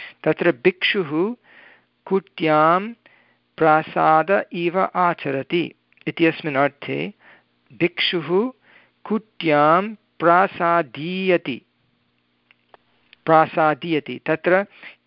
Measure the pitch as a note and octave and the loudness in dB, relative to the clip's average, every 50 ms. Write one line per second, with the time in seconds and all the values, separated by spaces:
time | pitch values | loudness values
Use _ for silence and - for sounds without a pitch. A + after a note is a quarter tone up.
0 | - - - _ - D#3 D#3 - - F3 D3 A#2+ - F#3 G3 _ - - - G3+ | -20 -20 -18 _ -2 -2 -2 0 0 0 0 0 0 -2 -2 _ -2 -2 -2 -4
1 | F3 C#3 D3+ D#3+ F#3 A3 B3 - _ _ _ - - - - _ _ _ _ _ | -4 -4 -4 -2 -2 -4 -6 -10 _ _ _ -20 -20 -20 -20 _ _ _ _ _
2 | _ - F#3+ F#3+ - _ _ - D#3+ D#3 D3+ D3+ D#3 D#3+ F3 F#3 G3+ A#3 A#3 - | _ -4 -4 -4 -4 _ _ -4 0 2 2 4 4 4 2 2 -2 -6 -12 -16
3 | _ _ _ _ _ _ _ _ _ _ _ - D#3+ D#3+ D#3 D#3 D#3 - - E3 | _ _ _ _ _ _ _ _ _ _ _ 0 4 4 4 4 2 -2 -2 0
4 | D#3 D#3 D#3 D#3+ D#3 F3 G3 G#3 - - - F3 E3+ F3 D#3+ F#3+ F#3+ - - F3+ | 2 4 4 4 2 2 0 -2 -2 -4 -6 -4 -4 -2 0 -2 -2 -2 0 0
5 | F3+ F3 D#3+ - - D3 C3+ C3+ C3 - E3 F3 D3+ A#2+ - _ _ _ _ _ | 0 0 -2 -2 -6 -6 -6 -6 -6 -4 -4 -4 -4 -4 -8 _ _ _ _ _
6 | _ D#3+ C#3+ - E3 E3 D#3 - - D#3+ C3+ C3+ C#3+ C#3 C#3 _ - - C3+ C#3 | _ -10 -2 0 2 2 2 0 -6 -4 0 0 0 0 -2 _ -10 -8 -6 -6
7 | D#3+ G3 - _ _ - - _ _ _ _ _ _ _ C#3 G#2 E3+ F3 - - | -6 -8 -10 _ _ -20 -20 _ _ _ _ _ _ _ -6 -4 -4 -4 -2 -4
8 | - - - E3+ D3+ D3+ F3 F#3+ A#3 C4 - _ _ _ _ _ _ _ _ _ | -4 -4 -4 -4 -4 -2 -2 -2 -2 -2 -6 _ _ _ _ _ _ _ _ _
9 | - - G#3 G#3+ - _ _ - E3 D#3+ D3 D3 D3 D3+ E3 F3+ G3 A3 G#3+ - | -8 -6 -6 -6 -6 _ _ -6 -2 0 2 4 4 4 4 2 2 -2 -8 -14
10 | _ _ _ - D#3+ E3+ E3+ F3+ G3 F#3+ - - F3+ E3+ E3+ E3+ D#3+ B2+ G#2+ C3+ | _ _ _ 0 2 4 4 4 2 0 -2 -2 -2 0 0 0 -2 -4 -8 -10
11 | D3+ F3 F#3 F#3+ F#3+ F#3 F3 E3+ E3+ D3 A#2+ A2 - _ _ _ _ _ _ _ | -8 -8 -6 -4 0 0 0 0 0 -4 -10 -10 -14 _ _ _ _ _ _ _
12 | _ _ _ _ _ _ _ _ _ _ _ _ _ _ - _ _ _ _ _ | _ _ _ _ _ _ _ _ _ _ _ _ _ _ -20 _ _ _ _ _
13 | _ _ _ _ _ - D#3+ D#3 D#3+ - - E3+ D#3+ D#3 D3+ C3 - E3+ D#3+ C#3+ | _ _ _ _ _ 4 4 6 4 4 2 0 0 0 0 -2 -2 -2 -2 -2
14 | - - B2 B2 - - D#3+ D#3 - F3+ F3+ F#3+ G3+ - - - - - - _ | -2 -6 -10 -8 -4 -4 -4 -2 0 0 0 0 0 -4 -10 -20 -20 -20 -20 _
15 | _ | _